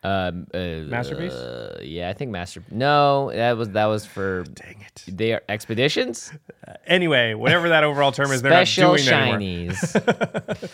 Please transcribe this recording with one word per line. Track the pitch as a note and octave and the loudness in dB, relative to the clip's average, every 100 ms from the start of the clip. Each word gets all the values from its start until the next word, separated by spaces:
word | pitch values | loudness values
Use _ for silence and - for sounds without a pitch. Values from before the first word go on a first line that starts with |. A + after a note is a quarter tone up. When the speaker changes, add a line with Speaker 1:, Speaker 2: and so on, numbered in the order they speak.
Speaker 1:
Um, | F#2+ G2 F2+ F2 - | -4 -2 -2 -6 -8
uh, | F#2 F2 D#2+ D#2 | -6 -6 -6 -6
Speaker 2:
Masterpiece? | A#2+ C#2 C2+ E2+ | -6 -6 -8 -8
Speaker 1:
uh, | B1+ B1 B1 G1+ G1+ | -10 -12 -12 -12 -14
yeah, | C2 E2+ F2 | -12 -8 -8
I | |
think | G2+ C3 | -8 -8
Master-, | F2+ F2 - - | -8 -8 -12 -12
no, | A2 C#3 D3 C#3+ C#3 C#3 G#2 | -2 2 4 4 2 0 0
that | A#2+ A2+ | 0 0
was, | A2 | -2
that | G#2 G#2+ | 0 2
was | G#2+ | 0
for | - G2+ G2 F#2 D2+ | -4 -6 -4 -4 -8
Speaker 2:
Dang | - - - | -14 -20 -20
it. | - - - | -20 -20 -12
Speaker 1:
they | F#2+ A2+ | -4 -2
are | A2+ - | -2 -4
Expeditions? | G#2+ - A2+ C#3+ - B3+ - - D#3 - - - | -8 -4 0 0 0 -2 -6 -14 -18 -20 -20 -20
Speaker 2:
Uh, | - - | -12 0
anyway, | F#3 E3 C3 A2+ G#2+ | 2 4 2 2 0
whatever | B2+ E3+ E3+ | 2 2 4
that | D#3 | 4
overall | D3+ C#3+ C#3 | 4 4 2
term | C3+ C#3 | 2 0
is, | C3 | 2
they're | C3+ | 4
not | F3 F3+ | 6 4
Speaker 1:
Special | F#3+ F3+ D3+ | 4 6 6
Speaker 2:
doing | C3+ | 4
that | C3+ B2+ | 4 2
anymore. | G#2 F#2+ F2 F2 | 0 -2 -4 -6
Speaker 1:
Shinies. | F#2+ E3 G#3+ - - A3 G3+ - F#3+ - | -4 -2 0 0 0 -2 -4 -8 -8 -10